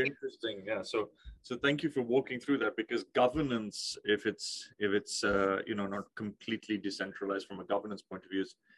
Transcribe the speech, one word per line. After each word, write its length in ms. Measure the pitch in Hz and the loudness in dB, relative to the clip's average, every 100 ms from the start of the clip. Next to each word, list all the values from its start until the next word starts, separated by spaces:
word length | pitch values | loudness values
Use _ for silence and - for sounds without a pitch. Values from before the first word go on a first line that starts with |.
| 135 | 6
interesting. 560 | - 131 - 113 101 95 | 0 -8 -6 -6 -6 -4
Yeah. 180 | 104 | -4
So, 260 | 92 113 101 _ - - | 0 -2 -2 _ -18 -16
so 160 | - 120 | -8 0
thank 260 | 143 147 | 2 2
you 60 | 156 | 0
for 120 | 139 | 0
walking 380 | 117 131 127 123 | 2 2 2 -6
through 200 | 143 135 | 2 2
that, 180 | 107 113 | 2 0
because 260 | 107 117 - | 0 -2 2
governance, 840 | - 127 156 143 113 107 - - - 104 | 4 4 4 0 0 -2 -6 -8 -4 2
if 200 | 104 107 | 2 2
it's, 440 | - - - - - | -2 -8 -10 -12 -2
if 140 | 104 | 2
it's, 320 | 101 - - 104 | 2 0 -2 2
uh, 320 | 101 98 95 - | 4 4 2 -2
you 80 | 104 | -2
know, 100 | 98 | -2
not 200 | 101 - - | -4 -8 -8
completely 600 | 107 104 - 110 - 104 | -8 -8 -6 -4 -2 -2
decentralized 720 | 98 - 95 - 98 98 - | -2 -4 -6 -4 -2 -2 -4
from 120 | 95 | -10
a 60 | 87 | -2
governance 360 | 101 107 98 | -2 -2 -10
point 220 | - 92 | -10 -14
of 80 | - | -4
view, 80 | 95 | -2
is, 140 | 92 - _ | -2 -6 _